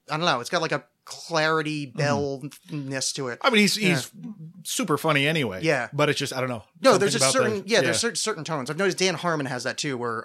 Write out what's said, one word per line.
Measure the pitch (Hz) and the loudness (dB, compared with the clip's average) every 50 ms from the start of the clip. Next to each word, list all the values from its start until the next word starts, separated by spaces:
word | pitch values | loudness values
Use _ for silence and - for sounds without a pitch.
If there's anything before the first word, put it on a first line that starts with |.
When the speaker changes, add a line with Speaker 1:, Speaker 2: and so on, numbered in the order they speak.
| _ - 147 | _ -6 -4
Speaker 1:
I | |
don't | 156 170 | 0 2
know. | 175 147 120 | 2 2 0
It's | 120 - | 0 -2
got, | 185 170 160 | -2 -2 0
like, | 151 | 0
a | 160 139 - _ _ _ _ | -2 -4 -4 _ _ _ _
clarity | - - - - - 170 160 156 160 160 160 151 151 151 147 143 127 | -16 -16 -14 -10 -2 0 0 2 2 2 0 0 -2 -4 -4 -6 -6
Speaker 2:
Mm-hmm. | - - 143 147 143 143 143 139 139 131 139 143 - - _ 180 165 147 139 135 135 | -4 -2 0 2 2 0 0 -2 -4 -6 -8 -12 -14 -16 _ -10 -8 -8 -6 -6 -6
Speaker 1:
bellness | 135 127 - - | -4 -4 -4 -4
to | - 139 123 | -4 -4 -6
it. | 117 - - | -6 0 0
Speaker 2:
I | 269 | 4
mean, | 233 208 208 | 4 6 6
he's, | 185 - | 6 4
Speaker 1:
Yeah. | 208 214 180 175 | 2 2 2 2
Speaker 2:
he's | 131 - - - - - - - - 160 160 - 185 - | 2 0 -4 -10 -12 -12 -12 -12 -12 -14 -16 -16 -14 -10
super | - - - 247 170 135 | -6 -4 -2 0 0 0
funny | 127 - 160 151 139 139 | 0 2 0 2 2 2
anyway. | 147 165 160 135 107 92 95 151 | 2 2 2 0 -2 -2 0 0
Speaker 1:
Yeah. | 160 151 131 120 107 - | 2 2 2 -2 -4 0
Speaker 2:
But | 143 147 147 | 2 2 2
it's | 139 - | 2 0
just, | 143 127 135 | -2 -4 -2
I | 131 | -2
don't | 127 127 | -2 -2
know. | 123 110 - - _ - | -4 -6 -10 -14 _ 2
Speaker 1:
No, | - 262 220 | 4 6 6
Speaker 2:
Something | 185 | 6
Speaker 1:
there's | 202 202 - | 4 2 4
a | - | 4
Speaker 2:
about | 269 - - | 2 4 4
Speaker 1:
certain, | 262 - - 214 196 190 | 2 2 2 0 -2 -2
Speaker 2:
the, | 190 | 2
Speaker 1:
yeah, | 226 202 | 2 2
there's | 151 170 175 - 226 | 4 4 2 0 0
Speaker 2:
yeah. | 233 | -2
Speaker 1:
cer-, | 185 | -2
certain | - - 220 214 165 147 | -2 -4 -4 -4 -4 -6
tones. | - 160 147 147 147 | -6 -6 -4 -4 -6
I've | 151 156 | -4 0
noticed | 196 190 165 - | 0 0 2 2
Dan | 180 190 170 | 0 0 0
Harmon | 139 - 175 165 151 139 | 0 -2 -2 -2 0 -2
has | 123 131 123 113 | -4 -4 -4 -4
that | 127 120 | -4 -4
too, | - - 151 131 120 | -4 -4 -4 -4 -4
where | 120 117 113 113 | -4 -4 -4 -4